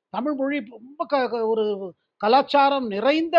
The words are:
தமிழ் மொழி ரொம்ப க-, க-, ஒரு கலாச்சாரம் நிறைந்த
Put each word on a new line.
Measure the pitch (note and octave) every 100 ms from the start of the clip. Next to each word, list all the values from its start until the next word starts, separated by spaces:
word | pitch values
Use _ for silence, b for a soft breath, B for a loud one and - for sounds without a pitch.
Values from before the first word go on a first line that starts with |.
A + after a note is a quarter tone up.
| _
தமிழ் | F#3 C4+ C#4
மொழி | C4+ C#4+ G#3+
ரொம்ப | A3+ B3 D4 E4
க-, | C#4 B3
க-, | A#3 A3
ஒரு | A3 G#3+ G3+ F#3+ - _ _
கலாச்சாரம் | G#3 B3+ C#4 C#4+ C#4 C#4 A#3+
நிறைந்த | G3 A#3+ D#4 E4